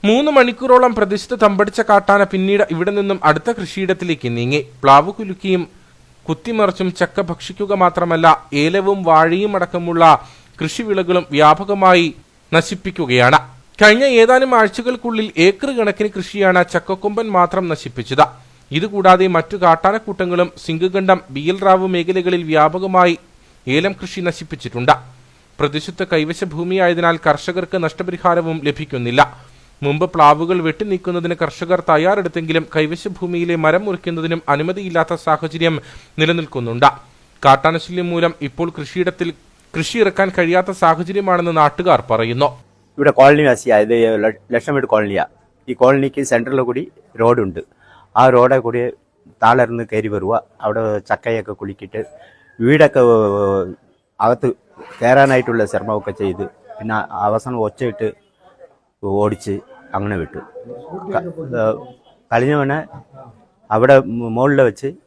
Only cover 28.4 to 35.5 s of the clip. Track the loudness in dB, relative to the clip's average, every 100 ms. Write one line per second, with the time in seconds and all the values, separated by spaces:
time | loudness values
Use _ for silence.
28.4 | -2 -4 -4 -6 -8 -6 -2 2 2 0
29.4 | -20 _ _ _ -4 -2 -2 4 4 4
30.4 | 0 -2 -2 -4 -4 -4 -4 -6 -4 -4
31.4 | -6 -6 -2 -2 2 2 2 0 -2 -6
32.4 | -2 -4 -2 -4 -4 -4 -10 -10 -6 -4
33.4 | -4 0 0 0 -2 -8 -6 -6 -4 -6
34.4 | -2 -2 -2 -6 -4 -4 -4 -4 -2 -2
35.4 | -4